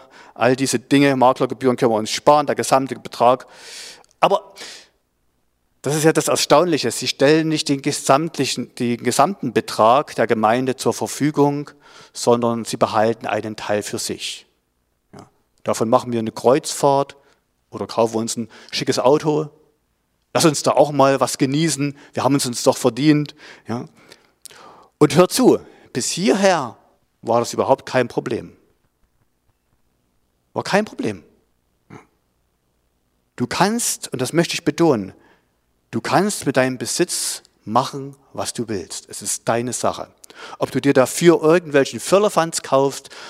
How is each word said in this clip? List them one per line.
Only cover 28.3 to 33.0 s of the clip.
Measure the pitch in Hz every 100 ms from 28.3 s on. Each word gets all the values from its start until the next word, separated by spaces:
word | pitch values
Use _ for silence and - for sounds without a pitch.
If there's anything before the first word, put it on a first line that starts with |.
| 104 85 - _ _ _ _ _ _ _ _ _ _ _ _ _ _ _ _ _ _ _
War | 117
kein | - 196 214
Problem. | - 151 92 - _ _ _ _ _ _ - - _ _ _ _ _ _ _ _ _